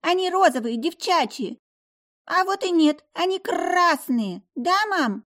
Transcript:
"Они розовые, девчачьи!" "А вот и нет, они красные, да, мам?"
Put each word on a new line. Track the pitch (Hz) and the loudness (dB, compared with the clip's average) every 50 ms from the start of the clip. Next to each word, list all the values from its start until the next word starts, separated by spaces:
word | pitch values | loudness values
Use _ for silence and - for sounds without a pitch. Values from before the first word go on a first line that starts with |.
"Они | - 320 359 370 370 359 | 0 0 0 0 0 0
розовые, | 349 381 392 320 247 254 214 233 233 | 2 4 4 4 2 2 -4 -4 -6
девчачьи!" | 226 226 339 339 _ - 381 359 330 254 - - - 226 - 240 _ _ _ _ _ _ _ _ _ _ _ _ _ _ | -4 -4 -6 -6 _ -2 0 2 2 2 -2 -4 -8 -8 -8 -10 _ _ _ _ _ _ _ _ _ _ _ _ _ _
"А | - 330 370 370 | -2 0 0 0
вот | 381 392 392 - | 0 -2 -4 -2
и | 381 | 0
нет, | 349 330 311 294 302 302 _ _ _ | 2 4 4 4 2 0 _ _ _
они | - 339 381 381 370 | -2 -2 -2 -2 -4
красные, | - - 349 339 339 349 359 359 359 339 311 262 - - 254 233 214 196 180 196 _ _ _ | -4 -4 -4 -2 -2 0 0 2 4 2 2 0 -2 -2 -2 -2 -2 -4 -6 -10 _ _ _
да, | 285 240 339 370 392 440 427 | -6 0 0 2 2 2 0
мам?" | 392 359 277 226 196 220 - _ | 0 0 0 -2 -2 -6 -10 _